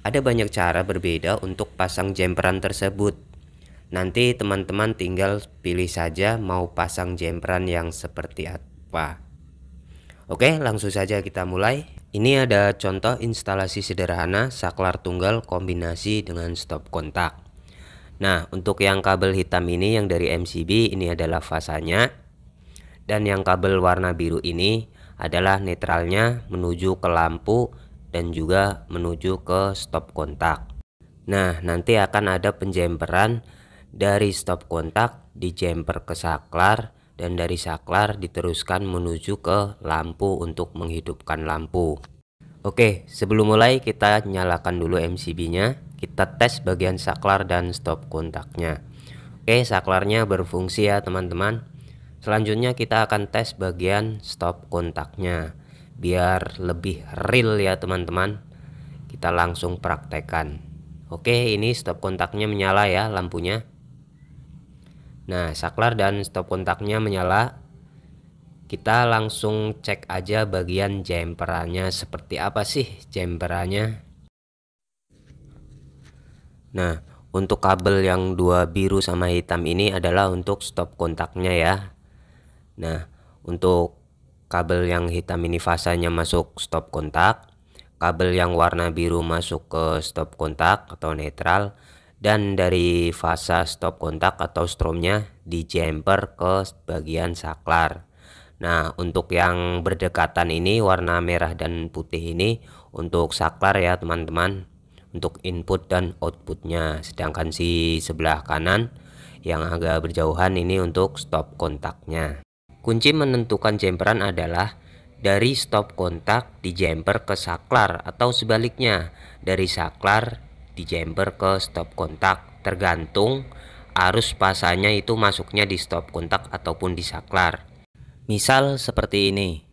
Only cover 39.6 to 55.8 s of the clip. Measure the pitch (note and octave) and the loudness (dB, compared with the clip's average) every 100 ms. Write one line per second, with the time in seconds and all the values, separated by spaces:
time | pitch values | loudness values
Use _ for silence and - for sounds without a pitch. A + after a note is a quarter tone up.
39.6 | G2+ G#2 D#2+ D#2+ E2 D#2+ G2 F#2+ E2+ D#2 | 0 -6 -4 -2 -4 -4 -2 -2 -4 -6
40.6 | E2+ E2 E2+ D#2+ - D2+ - D#2 D#2 D#2+ | -8 -6 -6 -6 -8 -12 -6 -6 -4 -4
41.6 | D#2 F2+ E2 D2 - - _ _ - - | -2 -2 0 -2 -12 -20 _ _ -20 -8
42.6 | G2+ - A2+ G2 - - G2+ A2 G#2+ A2 | -4 4 4 4 -10 -6 0 4 6 6
43.6 | A#2 C3 A#2+ - G#2 G#2+ G#2 F#2+ F2+ E2+ | 6 4 0 2 4 4 2 -2 0 0
44.6 | F2+ F2 E2 F2 E2 F2 E2+ E2+ E2+ F2 | 0 -2 0 0 0 -4 -6 -4 -2 2
45.6 | G#2+ C#3 - - - - F#2+ - A#2 - | 0 0 -12 -12 -10 -2 -2 4 2 2
46.6 | F#2 F2+ F#2 F#2 - - G2+ G2 F#2 F2+ | -2 0 0 0 -4 0 2 2 2 0
47.6 | F2 F2 - D#2+ - D#2+ E2 D#2+ - - | 0 -4 -4 -6 -6 -6 -6 -8 -10 -6
48.6 | E2 D2 - - - - - - - A#2 | -4 -4 -10 -20 -18 -18 -18 -6 2 4
49.6 | A#2+ G2 F#2+ F#2 G2+ A2+ G#2+ F#2+ E2+ F2+ | 4 0 2 2 2 2 2 0 0 -4
50.6 | F#2 - G#2 G2+ G2 F#2 F2+ F2 G2+ A2+ | -4 0 2 2 0 -4 -4 -2 -2 -2
51.6 | - - - - - - - G#2+ G#2+ G#2+ | -10 -20 -20 -20 -20 -12 0 0 2 0
52.6 | B2 B2 A2+ A2 G#2+ G#2 G2+ G#2+ A2+ - | 0 -2 0 2 2 0 0 -2 -4 -4
53.6 | F#2 F2 F2+ G2+ A2 G#2+ - - F2 F2 | -4 -2 0 0 0 -6 -12 -6 -4 -4
54.6 | - E2+ E2+ D#2+ D2 - F#2 F2 D#2+ - | -6 -4 -4 -6 -10 -6 -4 -2 -6 -12
55.6 | - - | -20 -20